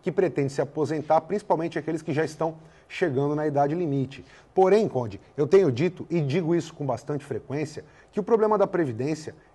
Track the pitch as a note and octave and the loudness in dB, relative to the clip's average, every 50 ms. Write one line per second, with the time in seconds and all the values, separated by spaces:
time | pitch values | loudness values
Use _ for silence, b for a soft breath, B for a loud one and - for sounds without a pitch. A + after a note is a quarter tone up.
0 | - F#3 - - F#3+ E3 - - C#3+ C3+ C#3 - C#3+ C3+ - D#3+ D3+ C3+ D#3 D#3 | -8 -4 0 0 0 0 2 0 -2 0 0 -2 -4 -4 -2 -4 -2 -2 -2 -4
1 | D3+ - D#3 D#3+ D#3+ - F#3 G#3 G3+ - F#3 D#3 D#3+ E3+ - E3 - - E3 D#3 | 0 2 2 2 2 0 -4 -4 -2 0 0 0 0 -2 -4 -4 -4 -4 -4 -4
2 | E3 - C#3 C#3+ D#3+ D3 D#3 - D#3+ E3 D#3+ b b b b b b - - - | -4 -2 -2 -2 -2 -2 -2 -4 -4 -4 -6 b b b b b b -16 -4 -2
3 | F#3 E3+ C3 C3 C#3+ C#3+ D3+ D3+ D3+ D#3 C#3+ C#3 C#3+ C#3+ D3+ F3+ F3+ D3+ C#3 C#3 | 0 0 2 0 0 0 0 -2 -2 0 2 2 2 2 0 -2 -2 -2 0 -2
4 | C3 C3+ - - b b b b b b - F#3+ F#3+ F#3 F#3+ A3 A3 D3 - C3 | -2 -4 -6 -12 b b b b b b 2 4 6 6 6 6 4 2 0 -4
5 | A#2+ A2 G2 b b b b - D3+ C#3 F#3+ G3 F#3+ D3+ B2 A2+ D#3+ F3+ E3 - | -4 -6 -8 b b b b -2 2 4 6 6 6 6 4 2 0 -2 -2 -4
6 | - - D#3+ F3 D3+ C3+ B2+ F#3+ E3+ D3+ E3+ E3+ D#3+ E3 - - D3 C3+ A#2+ A2 | -6 -4 -2 -2 0 0 0 0 0 0 0 0 -2 -4 -8 -6 -4 -4 -4 -4
7 | - - D3 C#3+ - - A#2+ G#2+ - - B2+ D3 D#3 D3 - - b b b b | -4 -6 -8 -8 -6 -6 -8 -8 -8 -6 -6 -6 -6 -6 -8 -12 b b b b
8 | b b - - F3+ F#3+ A#3 G#3+ G#3+ G#3+ G#3 F#3+ G3 F#3+ F#3 F3+ E3 C3+ A2+ G#2+ | b b -8 -6 -2 0 2 2 4 4 4 2 2 2 0 0 -2 -2 -4 -4
9 | B2+ D3 D#3+ D3+ - - - b b b b | -4 -4 -4 -6 -8 -12 -16 b b b b